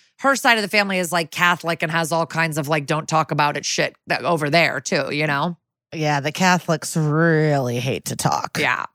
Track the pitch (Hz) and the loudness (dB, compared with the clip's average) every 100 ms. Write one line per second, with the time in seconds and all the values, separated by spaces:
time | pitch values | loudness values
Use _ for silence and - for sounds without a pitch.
0 | _ _ 269 269 262 226 202 208 196 185 | _ _ 0 2 2 2 2 0 2 0
1 | 170 175 156 - 175 175 165 165 165 165 | -2 -2 -4 0 2 2 -2 -2 -2 -2
2 | 160 165 160 160 165 151 143 156 139 156 | 0 0 0 -2 -2 -2 0 -2 0 -4
3 | 156 156 156 151 147 143 - - 143 - | 0 0 0 0 0 0 -4 -2 -4 -6
4 | - - 127 165 147 170 156 - - 156 | -6 -4 0 0 2 2 2 0 -2 -2
5 | 135 147 151 143 170 170 _ _ _ 165 | -2 -2 -2 -2 -2 -6 _ _ _ -4
6 | 151 147 143 - 185 180 - 156 - 165 | -2 0 -2 0 2 2 0 -2 -2 -2
7 | 151 151 165 156 156 143 123 120 127 95 | 0 2 4 4 4 2 0 -2 -2 -4
8 | - - - - - 165 135 - - | -6 -4 -2 -2 -2 -2 -2 -2 -4